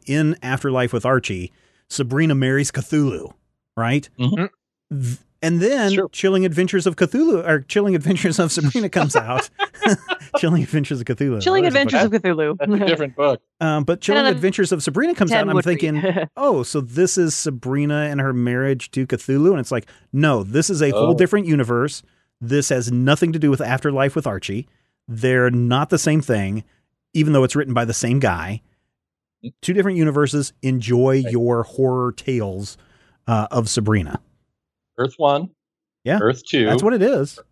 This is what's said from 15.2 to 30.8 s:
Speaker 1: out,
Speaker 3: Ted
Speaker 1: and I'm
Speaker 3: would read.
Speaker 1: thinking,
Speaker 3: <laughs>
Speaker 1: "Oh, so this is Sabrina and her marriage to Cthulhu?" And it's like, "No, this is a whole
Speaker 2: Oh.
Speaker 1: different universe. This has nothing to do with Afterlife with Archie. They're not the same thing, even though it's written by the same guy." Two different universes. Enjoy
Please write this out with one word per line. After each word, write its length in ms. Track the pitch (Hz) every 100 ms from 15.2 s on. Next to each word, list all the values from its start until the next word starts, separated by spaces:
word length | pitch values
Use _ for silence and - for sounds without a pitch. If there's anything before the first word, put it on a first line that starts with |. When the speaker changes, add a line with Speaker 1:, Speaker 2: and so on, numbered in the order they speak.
| 180
Speaker 1:
out, 60 | 226
Speaker 3:
Ted 40 |
Speaker 1:
and 80 | 202
I'm 60 | 180
Speaker 3:
would 100 | 175
read. 120 | 160
Speaker 1:
thinking, 480 | 160 151 185 180 151
Speaker 3:
<laughs> 40 | -
Speaker 1:
"Oh, 260 | 277 165
so 180 | 120 151
this 360 | 123 127 180 190
is 160 | 165
Sabrina 720 | - 156 127 123 139 147 147 147
and 100 | 143
her 120 | 135
marriage 580 | 123 120 123 135 135 -
to 140 | - 131
Cthulhu?" 440 | 120 - 135 170
And 100 | 175
it's 100 | 120
like, 160 | 123 - - _
"No, 300 | 135 156 120
this 260 | 95 131 160
is 120 | 165
a 80 | 147
whole 200 | 104 147
Speaker 2:
Oh. 40 |
Speaker 1:
different 320 | 165 180 208 180
universe. 560 | 147 120 120 143 - _ _ _ -
This 300 | 117 143 135
has 200 | 131 117
nothing 420 | 123 131 151 170
to 40 | 160
do 120 | 147
with 100 | 135
Afterlife 560 | 127 131 147 135 139 -
with 100 | 139
Archie. 400 | 98 - 101 - _ _ _ -
They're 440 | 113 127 127 123
not 400 | 123 120 127 156
the 80 | 165
same 220 | 160 156
thing, 420 | 135 110 95 107 - _ _ _ _
even 180 | 156 151
though 100 | 143
it's 100 | 131 143
written 180 | 135
by 100 | 123
the 100 | 117
same 240 | 110 117 131
guy." 420 | 123 85 85 107 _ _ _ _ _ _ _ _ 127 -
Two 120 | -
different 240 | 190 196 180
universes. 540 | 156 143 143 147 139 _
Enjoy 600 | 131 131